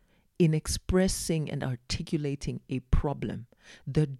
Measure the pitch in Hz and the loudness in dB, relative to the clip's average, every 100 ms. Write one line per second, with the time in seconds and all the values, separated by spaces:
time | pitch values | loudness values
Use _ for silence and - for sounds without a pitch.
0 | _ _ _ - 170 156 - - - 185 | _ _ _ 2 4 4 0 -6 0 2
1 | 190 - - 160 147 143 131 123 - - | 2 0 -2 -2 -2 -4 -4 -6 -6 -6
2 | 165 160 147 143 - 123 - 131 - - | -2 -2 -2 -4 -6 -8 -6 -6 2 2
3 | 147 139 127 - 117 _ - - - 139 | 2 -4 -6 -8 -12 _ -20 -16 -2 0
4 | 151 | 0